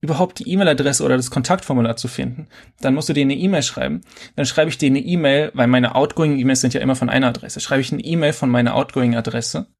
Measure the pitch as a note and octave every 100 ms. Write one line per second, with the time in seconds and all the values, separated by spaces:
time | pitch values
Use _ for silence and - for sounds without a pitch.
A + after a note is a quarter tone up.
0 | D3+ D3+ F3+ - - F#3 F#3 C#3 C#3 C#3
1 | C3+ B2+ B2 - B2 F#3 - C3 A#2 A2+
2 | A#2+ - C3 B2+ D3+ - - _ C3 C#3
3 | D#3 D3 C#3 - F#3 F3+ - - - -
4 | - - - - C3 - D#3 B2 C#3+ C3+
5 | E3 F3 C#3+ C#3 D3+ - A#2+ B2+ B2 B2+
6 | D3 - D#3 C#3 B2+ C3 B2+ B2 B2+ C3
7 | A#2+ B2 C3 - - - - C3+ B2+ C#3+
8 | C#3 E3 D3 D#3 C3 B2 A#2+ G#2+ - C#3
9 | B2 A#2 A2+ A#2 - D#3 G3+